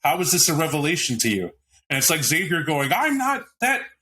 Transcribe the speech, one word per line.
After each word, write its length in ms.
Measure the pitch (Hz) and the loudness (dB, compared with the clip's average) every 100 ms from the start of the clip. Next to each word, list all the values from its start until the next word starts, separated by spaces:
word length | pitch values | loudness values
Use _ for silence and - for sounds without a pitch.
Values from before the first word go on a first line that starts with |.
How 180 | 139 170 | 0 0
is 120 | 170 | 0
this 160 | 175 - | 2 2
a 60 | |
revelation 640 | 151 160 147 147 170 - 117 | 2 0 0 -2 -2 -2 -2
to 100 | 117 | 0
you? 220 | 101 87 - _ _ _ | 0 -4 -10 _ _ _
And 80 | 135 | -2
it's 120 | 131 | 0
like 120 | 165 | 0
Xavier 400 | 135 160 185 170 | 0 0 0 -2
going, 300 | 147 147 139 | 0 -2 0
I'm 260 | 220 302 277 | 0 2 0
not 260 | 262 269 - _ | 0 -2 -6 _
that 220 | 247 254 - _ | -2 -2 -6 _